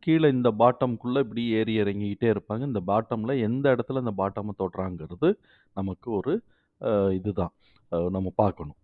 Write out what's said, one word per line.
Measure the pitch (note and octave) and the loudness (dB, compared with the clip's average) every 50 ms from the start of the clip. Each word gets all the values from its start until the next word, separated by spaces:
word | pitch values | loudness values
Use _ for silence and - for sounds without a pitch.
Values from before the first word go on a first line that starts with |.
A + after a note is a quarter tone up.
கீழே | - E3+ D#3+ E3 D#3+ D3 | 0 2 4 4 6 4
இந்த | C3 B2+ B2 A#2+ | 4 4 2 2
பாட்டம்குள்ள | A2 G#2+ A2+ B2 B2 - C3 B2 A#2 G#2 - A#2+ B2+ C#3 | 4 6 4 4 4 4 0 -2 -2 -4 -4 -2 0 0
இப்படி | C#3 A2 - A#2 A#2 A#2 | -2 -2 -4 -4 -2 0
ஏறி | A2 A2 A2 A2 A2 A2 | 0 0 2 2 2 2
இறங்கிக்கிட்டே | G#2 G2+ G2 G2+ G#2 G2+ G2+ - A#2+ A#2 G#2+ | 0 0 0 -2 -4 -4 -4 0 2 2 2
இருப்பாங்க. | G2 - - G#2 A2+ | 0 -2 -4 -6 -4
இந்த | C3+ C#3+ A#2+ G2+ F2 | -4 -4 -4 -4 -2
பாட்டம்ல | F#2+ G2 A2 A2+ - A#2+ A2 G#2+ A#2 C#3 C3+ | 0 0 0 0 -2 -6 -4 -2 -2 -2 0
எந்த | A2+ G#2+ A#2+ C3 C#3 C#3 B2+ | 0 0 -2 0 2 2 2
இடத்துல | A#2+ A#2 - C3+ C3+ | 2 0 -4 -4 -4
இந்த | B2+ A#2 G2+ | -2 -4 -2
பாட்டமை | F#2+ F#2+ G2+ G2+ G#2+ G#2 G#2 G2 - | -2 -2 -2 -2 -4 -8 -8 -6 -4
தொடுறாங்கிறது | F#2+ F2+ - - F#2+ F#2 F2+ D#2+ D#2 - F2 F2 D3 E3+ A3 - _ _ _ _ _ _ _ | -4 -4 -4 -4 -6 -6 -6 -8 -12 -14 -6 0 0 0 0 0 _ _ _ _ _ _ _
நமக்கு | G2 F#2+ F#2+ F2+ - _ A#2+ | -6 -6 -6 -6 -8 _ -4
ஒரு, | A2+ G2 F2+ C3 E3+ A#3 - _ _ _ _ _ _ _ | -4 -2 -2 -2 -4 -4 -6 _ _ _ _ _ _ _
அ, | - A#2 A2 G2+ G2 G2 F#2+ | -4 0 0 2 2 2 0
இதுதான். | F#2+ F#2 G#2 F#2 - F2+ E2+ - _ _ _ _ _ _ _ | 0 -2 -4 -2 -2 -4 -4 -6 _ _ _ _ _ _ _
அ, | - E2+ E2+ F2+ | -4 -2 -2 -2
நம்ம | F#2 F#2+ F#2+ F#2 - | -2 -2 -4 -2 0
பார்க்கணும். | - G#2+ G2 - - D#2 D2 - _ | 2 2 2 0 -4 -12 -14 -14 _